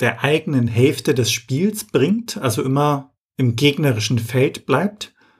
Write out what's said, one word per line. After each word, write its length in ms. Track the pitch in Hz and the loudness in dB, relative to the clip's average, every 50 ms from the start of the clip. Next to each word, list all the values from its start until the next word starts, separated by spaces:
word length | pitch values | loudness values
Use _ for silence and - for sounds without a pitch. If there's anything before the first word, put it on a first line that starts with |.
der 240 | 123 117 120 - - | -2 -2 -2 -2 0
eigenen 420 | 139 151 160 - 170 147 131 120 | 0 0 0 0 0 0 0 0
Hälfte 480 | 113 110 113 123 147 - - - 156 139 | 0 2 2 2 2 2 0 -2 0 0
des 160 | 131 117 - | 0 0 0
Spiels 540 | - - - - 131 143 185 214 214 - - | -2 -4 -4 -4 -2 0 0 -2 -2 -4 -6
bringt, 540 | - - 139 127 165 208 233 233 - - 208 | -2 0 2 2 2 0 -2 -4 -6 -8 -4
also 240 | - 127 - 147 | -4 -2 -2 -2
immer 500 | 135 131 135 143 147 147 143 135 135 - _ _ _ _ _ | -2 -2 0 0 2 0 0 -2 -6 -12 _ _ _ _ _
im 180 | - 135 120 110 | -2 0 0 2
gegnerischen 640 | 117 143 147 143 - 156 139 120 107 104 - 131 113 | 2 2 2 2 2 2 0 0 0 -2 -2 -2 -2
Feld 480 | 117 - - 127 135 151 - - - | -2 -2 0 0 0 0 -2 -4 -4
bleibt. 480 | - 131 131 180 208 - - - - _ _ _ _ _ | -2 0 0 0 -2 -4 -8 -16 -18 _ _ _ _ _